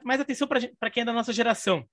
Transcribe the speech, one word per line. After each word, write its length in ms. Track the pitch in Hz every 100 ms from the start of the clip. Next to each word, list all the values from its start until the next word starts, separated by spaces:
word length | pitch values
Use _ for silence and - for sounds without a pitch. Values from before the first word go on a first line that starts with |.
mais 160 | 240 269
atenção 280 | 285 262 277
pra 100 | 269
gen-, 120 | 240 -
pra 120 | 220
quem 120 | 240
é 40 | 233
da 60 |
nossa 200 | 233 233
geração. 520 | 214 233 214 - 170 123